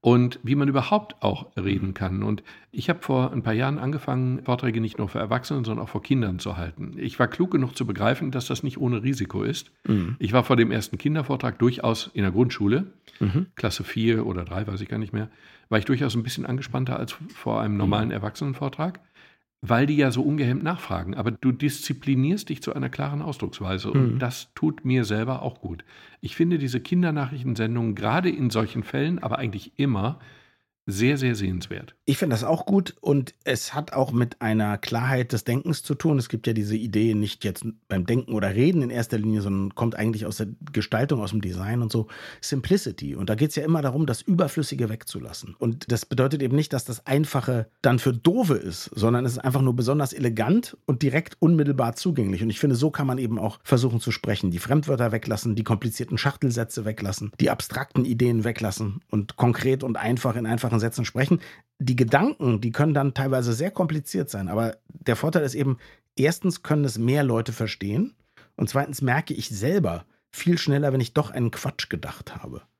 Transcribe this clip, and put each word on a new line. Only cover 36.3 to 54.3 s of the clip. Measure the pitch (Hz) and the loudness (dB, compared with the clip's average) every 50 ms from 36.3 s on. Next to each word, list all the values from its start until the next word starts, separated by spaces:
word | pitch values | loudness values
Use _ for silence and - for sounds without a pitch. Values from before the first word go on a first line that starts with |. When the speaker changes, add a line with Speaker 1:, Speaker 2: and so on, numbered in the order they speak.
Speaker 2:
gibt | - 110 - | -4 -4 -2
ja | - 113 | -2 0
diese | 110 104 101 107 110 | 0 -2 -2 -2 -2
Idee, | 107 120 98 107 107 117 107 | -2 0 2 2 4 4 4
nicht | 107 104 101 - - - | 2 0 -2 -4 -4 -4
jetzt | 104 92 - - 117 110 _ _ _ | -4 -4 -4 -8 -10 -12 _ _ _
beim | 101 95 90 | -2 -2 0
Denken | 87 117 123 127 - 113 | 2 0 0 0 0 -2
oder | 107 104 98 95 | -2 0 0 2
Reden | 107 127 165 190 170 | 4 4 4 4 2
in | 135 120 | 0 0
erster | 120 120 113 - - 110 | -2 -4 -2 -2 -2 -2
Linie, | 104 113 110 107 98 | 0 0 0 0 0
sondern | 101 98 98 98 98 - | 0 0 0 -2 -4 -2
kommt | - 117 117 - | -2 -2 -2 0
eigentlich | - 104 110 113 107 104 | 0 -2 -2 -2 -2 -4
aus | 87 - - | -6 -6 -6
der | 113 101 117 - - - - | -6 -8 -8 -12 -14 -8 -6
Gestaltung, | 113 104 - - 110 123 143 151 120 | -6 -4 -2 0 0 2 0 0 -2
aus | 104 101 | -2 -2
dem | 101 110 98 | -2 -2 -2
Design | 90 90 92 92 101 113 123 120 | -2 -4 -4 -4 -2 -2 -2 -2
und | 110 - | 0 0
so. | 120 107 - - - - - - - | -2 -2 -2 -8 -18 -16 -18 -18 -12
Simplicity. | - - - 139 120 - 185 202 - - 92 - - 69 69 | -6 -4 -4 -4 2 2 2 2 2 -2 -8 -8 -8 -8 -6
Und | 64 98 - | -4 -2 -2
da | 107 | 0
geht's | 107 139 151 - | 2 0 0 0
ja | - 147 | -2 0
immer | 156 160 165 143 | 2 2 2 2
darum, | 135 120 143 160 | 0 0 2 0
das | 135 120 - - | 0 0 -4 0
Überflüssige | - 190 165 185 - - - 147 - 143 135 123 107 | 0 2 2 2 2 0 -2 -2 -2 -2 -2 -2 -2
wegzulassen. | 110 110 - - - 117 60 58 - - - - - _ | -2 -6 -10 -10 -10 -10 -10 -10 -14 -14 -14 -16 -10 _
Und | - 117 113 127 - - 120 | -2 -2 -2 -2 -2 -2 -2
das | 113 - | -2 -2
bedeutet | _ - 117 131 139 135 147 139 | _ 0 2 2 2 2 0 0
eben | 123 127 | 2 2
nicht, | 147 151 - - | 2 2 2 -2
dass | 131 - | -4 -4
das | - 120 113 _ | -4 -10 -10 _
Einfache | - 135 143 156 147 - 139 120 - 131 117 110 - _ _ - | 0 2 2 2 2 0 -2 0 0 0 0 -2 -4 _ _ 4
dann | 131 123 123 | 4 4 6
für | - 139 120 | 4 2 0
Doofe | 117 _ 165 180 240 254 175 143 | 4 _ 4 4 6 4 4 2
ist, | 104 - 92 - - - | 2 2 -4 -8 -8 -10
sondern | - - - 101 113 120 120 127 | -10 -2 2 4 4 4 4 2
es | 127 117 | 0 -2
ist | 127 | 0
einfach | - 131 127 139 | -2 0 2 4
nur | 135 135 120 | 4 4 4
besonders | 123 120 117 139 151 143 127 - | 2 2 2 2 2 0 -2 -2
elegant | - 131 123 113 110 110 113 175 233 233 - - - _ | -2 0 0 2 2 2 4 4 4 2 0 -12 -14 _
und | - 139 120 - | -2 0 2 2
direkt | 139 120 151 165 - - _ | 2 2 2 -2 -2 -4 _
unmittelbar | - 156 170 160 147 143 139 131 123 113 120 | 4 6 6 6 4 2 2 2 2 0 0
zugänglich. | - - 185 165 139 113 98 98 90 110 | -2 -2 -2 0 2 0 0 0 0 0
Und | 113 | -2
ich | 104 - | 0 2
finde, | - 147 131 | 2 2 4
so | 117 135 156 | 4 2 0
kann | 143 - 147 | 0 0 -2
man | 135 127 131 | -2 -2 -2
eben | 131 110 113 113 | -2 -2 -2 0
auch | - 110 104 - _ | -2 -2 -4 -6 _
versuchen | - - 123 120 131 113 117 | 2 4 4 4 4 0 0
zu | - - | 0 -2
sprechen. | 110 - - - | -4 -4 -2 -2